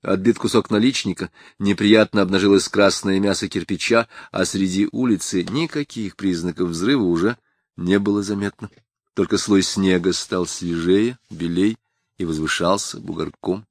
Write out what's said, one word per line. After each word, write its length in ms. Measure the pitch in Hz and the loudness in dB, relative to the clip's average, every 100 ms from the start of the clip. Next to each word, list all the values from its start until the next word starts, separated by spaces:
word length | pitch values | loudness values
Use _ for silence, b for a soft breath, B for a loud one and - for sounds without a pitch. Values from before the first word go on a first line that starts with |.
Отбит 380 | - 95 98 113 | 0 0 2 2
кусок 320 | 110 117 - | 2 0 0
наличника, 600 | 104 120 131 107 87 90 b b b | 0 2 0 -4 -6 -8 b b b
неприятно 600 | 101 95 104 110 107 104 | -2 2 6 6 6 2
обнажилась 460 | 95 95 98 98 - | 2 2 4 4 4
красное 520 | - 98 - 101 95 | 2 4 2 -2 0
мясо 260 | 101 95 104 | 0 -2 -4
кирпича, 600 | 101 85 92 - 117 117 B B | -6 -4 -4 2 2 0 B B
а 120 | 95 | -4
среди 440 | 92 101 95 92 101 | -2 0 0 2 0
улицы 540 | 120 127 98 - 95 | 0 0 0 -2 -4
никаких 720 | 87 120 165 147 143 - 104 - | -2 -4 -4 -6 -8 -8 -10 -4
признаков 540 | 98 85 87 82 90 | -4 -2 -4 -4 -4
взрыва 340 | 82 98 139 | -2 0 2
уже 340 | 95 85 98 120 _ _ _ - | 2 2 0 -4 _ _ _ -8
не 240 | 87 101 | 0 2
было 240 | 101 101 | 2 0
заметно. 480 | 101 101 101 - 104 _ _ _ _ | -2 -4 -4 -8 -18 _ _ _ _
Только 240 | - 90 101 | -4 0 0
слой 240 | - 98 | 4 2
снега 500 | 92 - 95 92 90 | 2 0 2 2 2
стал 340 | 87 - 92 87 | -2 -4 -4 -4
свежее, 680 | - 87 85 85 98 113 123 _ | -6 -6 -2 2 2 2 -4 _
белей 480 | 80 85 85 101 113 _ _ _ _ | -8 -4 0 0 -2 _ _ _ _
и 60 | |
возвышался 760 | 87 78 78 - 87 98 - - | -6 -4 -4 -2 0 0 -4 -10
бугорком. 680 | - 85 76 - 98 95 110 | -12 -8 -8 -8 -6 -6 -6